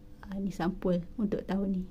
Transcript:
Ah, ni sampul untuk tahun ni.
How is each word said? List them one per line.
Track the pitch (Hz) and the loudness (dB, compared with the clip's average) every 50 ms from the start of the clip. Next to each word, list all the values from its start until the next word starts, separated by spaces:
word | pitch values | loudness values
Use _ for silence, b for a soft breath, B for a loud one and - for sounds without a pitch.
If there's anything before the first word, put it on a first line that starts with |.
| - - - - - | -12 -14 -14 -12 -8
Ah, | 202 190 202 | -6 -4 -2
ni | 196 | -2
sampul | 185 - - 165 175 180 - - 185 175 175 170 - - - | -2 0 0 0 0 0 2 2 4 4 2 2 -2 -2 0
untuk | 214 202 - - - | 0 2 2 0 0
tahun | - 190 196 196 | 0 2 2 2
ni. | 190 190 185 185 - | 2 2 0 0 -4